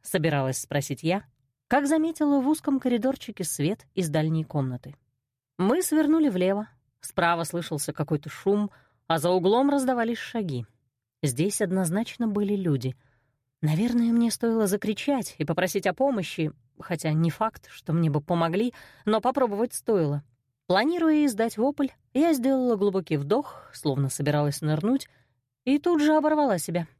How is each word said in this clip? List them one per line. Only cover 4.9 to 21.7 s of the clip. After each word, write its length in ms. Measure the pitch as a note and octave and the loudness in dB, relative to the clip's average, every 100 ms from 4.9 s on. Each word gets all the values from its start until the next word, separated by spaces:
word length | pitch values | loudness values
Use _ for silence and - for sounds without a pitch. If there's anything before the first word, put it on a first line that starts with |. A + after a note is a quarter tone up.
| - _ _ _ _ _ - | -20 _ _ _ _ _ -2
Мы 240 | F#3 D4+ | 2 2
свернули 480 | F#4 D#4 D4 D#4+ D4+ | 2 2 4 4 2
влево, 380 | F3+ F3+ G3+ G#3+ _ _ _ | 2 0 0 -4 _ _ _
справа 460 | - - F3 E3+ D#3+ | -10 0 2 2 -2
слышался 480 | E3+ E3 D3 - | -6 -4 -6 -6
какой-то 360 | - D3+ D3+ D3 | -6 -2 -2 -4
шум, 400 | - - G#3 G#3 - _ _ _ | -4 0 0 0 -6 _ _ _
а 100 | E3 | 0
за 140 | E3 | 2
углом 380 | F#3 F3 A3+ C#4 | 2 4 4 4
раздавались 480 | C#4+ C4 B3 A3+ A#3 | 2 0 0 0 -4
шаги. 500 | - A#3 F#3+ B2+ A2+ _ _ _ _ _ | -6 -6 -4 -6 -8 _ _ _ _ _
Здесь 380 | D3 B2 F#3 - | -4 0 -2 0
однозначно 680 | G3+ F#3 F3+ F#3 A#3 - A3+ | -2 0 0 -2 -4 -4 -2
были 280 | G#3 G3+ G3+ | 0 0 0
люди. 400 | F3+ C#3 B2+ C3 _ _ _ _ _ _ | 0 0 -2 -8 _ _ _ _ _ _
Наверное, 500 | D3+ D#3 A#3 A#3+ A#3 | 0 2 2 2 2
мне 180 | A#3 A#3 | 2 2
стоило 380 | - A#3 A3+ G#3 | 0 0 2 0
закричать 680 | G3+ G3+ G#3 - C#4 G#3 - | 0 -2 -4 -2 -2 -2 -8
и 80 | D3 | -4
попросить 420 | E3 F3+ G3+ G3+ | -2 0 0 -2
о 60 | |
помощи, 580 | G3 C4+ A#3 E3+ - D#3 - _ _ | 0 0 0 -6 -4 -6 -6 _ _
хотя 340 | - E3+ D#3+ | -8 -4 -2
не 160 | D#3 E3 | 0 0
факт, 400 | - A3 - - | 0 -4 -4 -20
что 240 | - - | -18 -4
мне 160 | E3 E3 | 0 0
бы 100 | D3 | 0
помогли, 540 | C#3+ E3+ E3 F3+ A#3+ - - - - | -2 0 0 0 -2 -4 -20 -10 -2
но 160 | A3 | 0
попробовать 520 | A#3+ C4 B3 G3+ A#3+ | 0 0 0 0 -4
стоило. 500 | - - G#3 D3+ C#3+ - _ _ _ _ | -4 0 0 2 -2 -6 _ _ _ _
Планируя 580 | F#3 B3+ F4 E4 D4+ D4 | 2 2 2 2 4 2
издать 320 | G#3 A3+ - | 0 -2 0
вопль, 320 | B3+ | -2